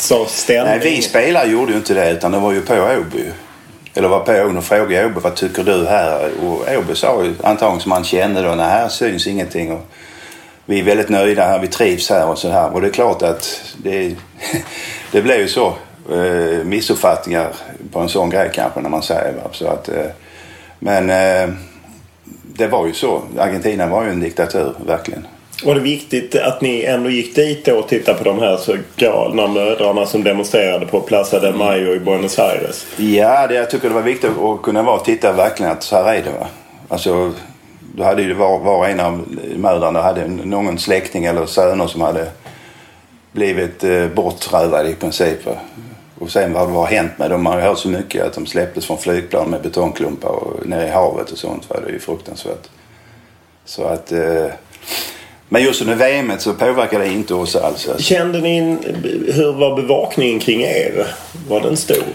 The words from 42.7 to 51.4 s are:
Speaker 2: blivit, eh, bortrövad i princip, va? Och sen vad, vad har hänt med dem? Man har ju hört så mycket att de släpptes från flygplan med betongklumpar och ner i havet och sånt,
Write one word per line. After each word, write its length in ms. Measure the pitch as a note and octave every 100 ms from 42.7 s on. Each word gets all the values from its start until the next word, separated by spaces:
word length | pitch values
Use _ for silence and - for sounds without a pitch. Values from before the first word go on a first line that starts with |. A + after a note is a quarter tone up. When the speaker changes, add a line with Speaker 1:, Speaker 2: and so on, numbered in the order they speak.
| - - - _ - _
Speaker 2:
blivit, 520 | G#2 G2 F#2 E2+ -
eh, 220 | F#2+ F2+ E2+
bortrövad 800 | F2 F2 F2 F2+ F2+ E2 D2+ D#2
i 60 |
princip, 520 | D#2+ E2 - E2+ C#2 -
va? 60 | A#1 - - A2+ - - -
Och 120 | E2+
sen 220 | G#2 F2+
vad, 160 | E2 F#2
vad 120 | F2 E2
har 80 | G#2+
hänt 220 | E2 -
med 120 | D2+
dem? 120 | F2
Man 100 | E2+
har 80 | F2+
ju 60 | F#2+
hört 120 | F2+
så 100 | G2
mycket 360 | F2+ - - -
att 60 |
de 120 | - -
släpptes 400 | - F3+ F3 -
från 120 | F2
flygplan 520 | F2+ F2 F2 D#2 D#2+
med 120 | E2
betongklumpar 640 | E2 F2+ E2 D2 D2 D2 -
och 380 | - - - -
ner 200 | E2 E2
i 40 |
havet 400 | F#2 E2+ - -
och 80 |
sånt, 320 | D#2+